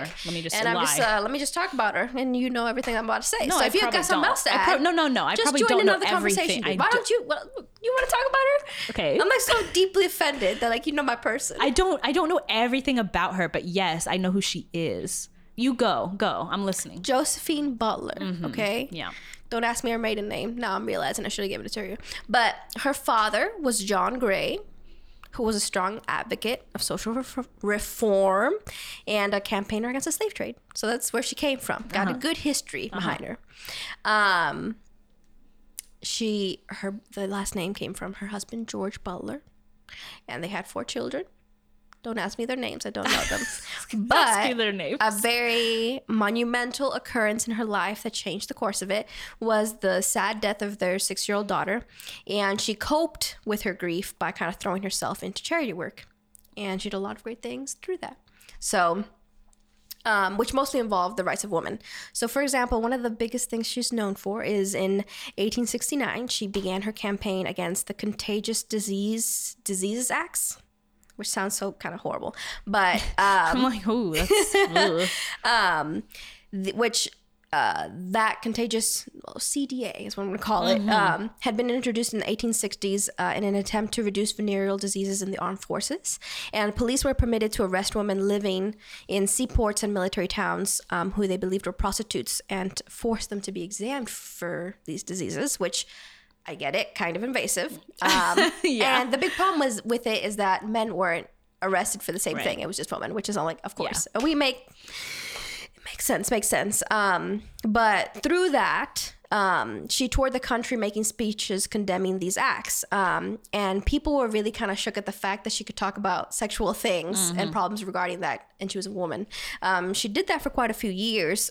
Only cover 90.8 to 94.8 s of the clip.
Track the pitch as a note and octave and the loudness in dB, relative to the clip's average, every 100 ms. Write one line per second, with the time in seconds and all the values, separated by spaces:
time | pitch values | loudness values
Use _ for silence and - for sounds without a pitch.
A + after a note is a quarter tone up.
90.8 | - F3+ F3 G3 G3 F#3 F#3 F#3+ F#3 F#3 | -2 -2 0 0 0 0 0 -2 -2 -2
91.8 | G3+ G3+ G#3+ E3 A#2 - - G3 F#3+ - | -2 -2 -4 -4 -4 -6 -4 -4 -4 -6
92.8 | - - A#3 G#3+ - G3+ G3 F#3+ F3 G#3 | -12 -6 -2 -2 -4 -6 -6 -8 -8 -6
93.8 | G#3+ C#4 A3+ - - - F3 D#3 F3 G3+ | -4 -4 -6 -10 -14 -10 -6 -6 -6 -10